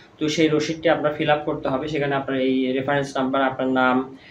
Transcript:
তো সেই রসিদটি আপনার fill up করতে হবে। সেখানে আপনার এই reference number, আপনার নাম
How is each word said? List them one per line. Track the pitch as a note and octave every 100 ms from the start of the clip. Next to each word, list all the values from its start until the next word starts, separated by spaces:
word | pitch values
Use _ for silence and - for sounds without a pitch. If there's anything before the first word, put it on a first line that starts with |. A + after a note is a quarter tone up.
| - -
তো | D3+
সেই | D#3+ D#3
রসিদটি | D3+ - D#3+ E3
আপনার | D3 D3
fill | - D3
up | D3+
করতে | - D3 -
হবে। | C3 D3+
সেখানে | D3+ C#3+
আপনার | C#3 C3+ C3+
এই | C3 C3 B2+
reference | C3 C3+ C#3+ C#3 C#3
number, | C3 C3+
আপনার | C3+ B2+ C3
নাম | C3 B2+ B2+ C3 - -